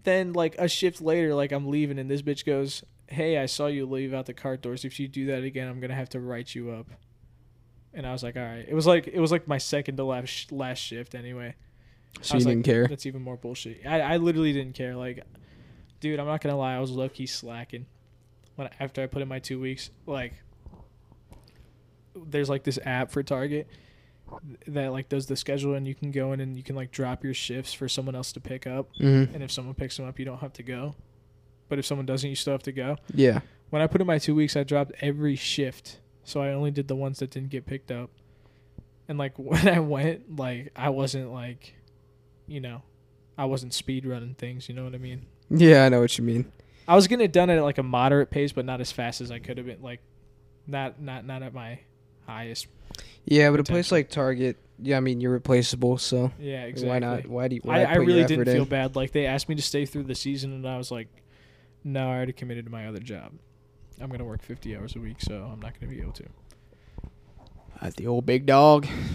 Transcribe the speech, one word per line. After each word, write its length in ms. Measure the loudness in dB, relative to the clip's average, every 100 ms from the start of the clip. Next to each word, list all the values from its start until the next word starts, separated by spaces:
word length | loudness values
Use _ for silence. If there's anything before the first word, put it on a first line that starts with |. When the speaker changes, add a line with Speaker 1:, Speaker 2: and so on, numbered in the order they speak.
Speaker 1:
then, 280 | 2 4 4
like, 220 | 2 0 2
a 100 | 0
shift 320 | 2 0 0
later, 320 | 2 2 4 2
like, 160 | 0
I'm 160 | -2 -2
leaving, 300 | 0 0 -2
and 100 | -4
this 120 | -2
bitch 240 | -2 -2 0
goes, 380 | 0 0 -6 -14 -20 -8
"Hey, 300 | -2 0 0
I 60 | 0
saw 180 | -2 -2
you 180 | -2 -2
leave 280 | -4 -4
out 120 | -6 -8
the 60 |
cart 280 | -8 -6 -6
doors. 240 | -6 -8 -8
If 140 | -8
you 80 | -8
do 180 | -4 -4
that 160 | -4
again, 240 | -4 -6 -8
I'm 120 | -8
gonna 140 | -8 -8
have 140 | -6
to 100 | -8
write 340 | -8 -8 -8 -10
you 160 | -10
up." 160 | -10 -14 -20 _ _ -20 -20 _ _ _ -20 _
And 120 | -12 -8
I 40 |
was 100 | -8
like, 140 | -8 -8
"All 60 |
right." 200 | -8 -10 -4
It 60 | 2
was 100 | 6
like, 200 | 6 4
it 120 | 0
was, 120 | 2
like, 160 | 2 0
my 100 | -4
second 400 | -2 -2 -2 -4
to 60 |
last 240 | -2 -4 -6
sh-, 220 | -10 -8
last 260 | -8 -6 -6
shift 360 | -8 -10 -12 -14
anyway. 400 | -12 -12 -12 -14 -20 -20 -20 -20 _ -12
Speaker 2:
So 140 | 0 4
Speaker 1:
I 20 |
was 80 | 4
Speaker 2:
you 40 |
Speaker 1:
like, 40 | 4
Speaker 2:
didn't 80 | 4
care? 220 | 4 4
Speaker 1:
"That's 180 | 0 -8
even 140 | -10
more 120 | -10 -10
bullshit." 460 | -10 -10 -12 -12 -2
I, 140 | 0
I 160 | 2 2
literally 360 | 2 2 2
didn't 220 | 0 -4 -6
care. 200 | -8 -6
Like, 280 | -8 -10 -16 -20 -20 -20 -20 -20 -20 -8
dude, 200 | -4 -4
I'm 80 | -2
not 120 | -4
gonna 140 | -2 -2
lie, 180 | -2 -2
I 40 |
was 120 | -4
low-key 340 | -4 -6 -6 -8
slacking. 600 | -8 -10 -12 -12 -14 -16 _ _ _ _ _ _ -12
When, 140 | -12 -8
after 220 | -8 -6
I 60 | -6
put 140 | -6
in 60 | -6
my 120 | -8
two 200 | -8 -6
weeks, 300 | -6 -8 -12 -16 -8
like, 280 | -6 -6 -10 -20 -20 -20 -20 -20 -20 _ -20 _ -20 -20 -20 -20 _ _ _ _ -20
there's, 340 | -6 -2 0
like, 140 | -2
this 160 | -2 -4
app 280 | -2 -2 -2
for 120 | -4
Target 440 | -2 -2 -2 -4 -6 -14 -20 _ _ _ -20 -18 -18 -16 -8
that, 240 | -4 -4
like, 180 | -6 -4
does 160 | -4 -4
the 80 | -6
schedule, 380 | -4 -2 -2 -2
and 120 | -4
you 80 | -6
can 160 | -6
go 220 | -4 -4
in 60 | -4
and 180 | -6 -8
you 60 |
can, 120 | -10 -10
like, 160 | -8
drop 320 | -4 -4 -4
your 100 | -6
shifts 400 | -6 -6 -6 -8
for 140 | -8 -6
someone 280 | -4 -4 -6
else 160 | -8
to 60 | -10
pick 280 | -12 -10 -6
up. 260 | -6 -6 2
Speaker 2:
Mm-hmm. 380 | 6 8 6
Speaker 1:
And 100 | 0
if 80 | -8
someone 240 | -8 -8 -8
picks 220 | -8 -8
them 100 | -10
up, 120 | -8
you 60 | -10
don't 140 | -10
have 140 | -12
to 100 | -12
go. 320 | -12 -8 -8 -10 -18 _ _ _ _ _ _
But 100 | -4
if 60 | -2
someone 200 | -4 -2
doesn't, 240 | -2 -2
you 60 | -4
still 180 | -2
have 100 | -2
to 80 | -4
go. 260 | -6 -4 -6 -2
Speaker 2:
Yeah. 260 | 6 6 6 -2 -12 -6
Speaker 1:
When 120 | 0
I 60 | 2
put 140 | 2
in 60 | 2
my 100 | 2
two 180 | 2 2
weeks, 220 | 2 0
I 60 |
dropped 280 | 2 2 0 -2
every 360 | -4 0 0 0
shift. 640 | -2 -2 -2 -6 -16 -20 _ _
So 180 | -8 -4
I 80 | -2
only 200 | 0 0
did 160 | -2 -2
the 60 | -2
ones 240 | -4 -4
that 120 | -6
didn't 180 | -6 -8
get 160 | -8 -8
picked 260 | -10 -8
up. 180 | -10 -10 _ -20 _ -20 _ _ -20 -20 _ -10
And, 100 | -6
like, 160 | -6
<laughs> 40 | -8
when 280 | 0 4 6
I 120 | 6
went, 560 | 2 0 0 -2 -8 -8
like, 340 | -6 -6 -10 -4
I 140 | -2
wasn't, 420 | 0 -2 -4 -8
like, 440 | -10 -12 -14 -20 -20 _ _ _ _ _ _ -14
you 120 | -10
know, 220 | -10 -12 -16 _ _ _ _ -4
I 80 | -2
wasn't 280 | -2 -4
speed 320 | -6 -4 -4 -4
running 300 | -6 -8 -10
things, 320 | -10 -10 -10
you 80 | -10
know 80 |
what 100 | -8
I 40 | -10
mean? 280 | -10 -12 -14 -20 0
Speaker 2:
Yeah, 360 | 10 12 12 10
I 40 |
know 120 | 8
what 160 | 4 2
you 60 | 0
mean. 260 | 0 -2 -8 -20 -10 6
Speaker 1:
I 80 | 8
was 120 | 8
getting 160 | 4
it 80 | 4
done 180 | 6 6
at, 120 | 4
like, 140 | 4 0
a 60 |
moderate 460 | 0 2 6 6 4
pace, 200 | 0 -2
but 140 | -2 -4
not 160 | -4
as 100 | -6
fast 300 | -6 -6 -6
as 100 | -10
I 80 | -10
could 180 | -10 -10
have 80 | -12
been. 160 | -12
Like, 200 | -14 -14 -18 -20 -20 _ -20 _ -8
not, 340 | -6 -6 -8
not, 240 | -10 -10 -10
not 160 | -10
at 100 | -10
my 260 | -12 -12 -14 -18 _ _ _ -14
highest 400 | -12 -10 -10 -12 -18 -18 -18 -18 -14 4
Speaker 2:
Yeah, 240 | 6 8
but 100 | 6
a 40 |
place 240 | 4 0 2
Speaker 1:
potential. 100 | 2
Speaker 2:
like 120 | 2
Target, 480 | 0 0 0 0 -2 -10 -8
yeah, 160 | 0 2
I 20 |
mean, 200 | 2 0
you're 100 | 2
replaceable, 640 | 0 4 4 4 2 2 2
so 340 | 2 2 2 -2
Speaker 1:
Yeah, 260 | -8 -8 -8 -4
Speaker 2:
why 180 | 0 0
not? 140 | 0
Speaker 1:
exactly. 180 | -4 -4
Speaker 2:
Why 160 | -4 -2
do 80 | -2
you, 60 |
why 160 | 0 2
Speaker 1:
I, 40 |
I 20 | 6
Speaker 2:
put 80 | 6
your 100 | 8
Speaker 1:
really 140 | 8
Speaker 2:
effort 40 | 6
Speaker 1:
didn't 160 | 4 4
feel 100 | 4
Speaker 2:
in? 60 | 4
Speaker 1:
bad. 260 | 0 0 -2
Like, 160 | -2
they 140 | 0 0
asked 220 | 0 -2
me 60 | -4
to 60 |
stay 240 | -2 -2 -2
through 180 | -4
the 120 | -6 -6
season, 380 | -4 -4 -6
and 140 | -8 -8
I 100 | -8
was 140 | -8
like, 160 | -10 -10 -18 _ -20 -20 _ _ _
"No, 260 | -6 -2 -2
I 60 | -2
already 180 | -4
committed 320 | -6 -8 -10 -10
to 60 |
my 160 | -10 -10
other 120 | -10
job. 320 | -10 -12 -14 -20 -20 _ _ _ -20 -14
I'm 100 | -10
gonna 140 | -8 -8
work 160 | -8
fifty 320 | -8 -10 -10 -10
hours 180 | -10 -10
a 40 |
week, 180 | -10 -8
so 280 | -8 -6 -10
I'm 80 | -12
not 180 | -14 -12
gonna 120 | -12
be 80 | -10
able 120 | -10
to." 120 | -10 -16 -20 -20 -20 -20 -20 -18 -16 -16 -16 -20 -20 -20 -20 -20 -12
Speaker 2:
At 140 | -10 -6
the 100 | -2
old 180 | 0 2
Big 200 | 4 6
Dog. 420 | 10 10 10 6 -4 -4